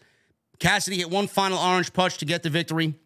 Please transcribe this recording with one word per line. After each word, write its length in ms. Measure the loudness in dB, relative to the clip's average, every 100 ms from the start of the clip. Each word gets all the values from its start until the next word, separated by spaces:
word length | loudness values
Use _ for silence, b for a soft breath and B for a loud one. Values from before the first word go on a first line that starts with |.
| b b b b _ -4
Cassidy 380 | 0 2 0 -4
hit 120 | -2
one 160 | 0 0
final 320 | 2 2 2
orange 340 | 2 2 0
punch 280 | 2 0 0
to 60 | -4
get 180 | -2
the 60 | -2
victory 420 | -2 -2 -2 -2 -4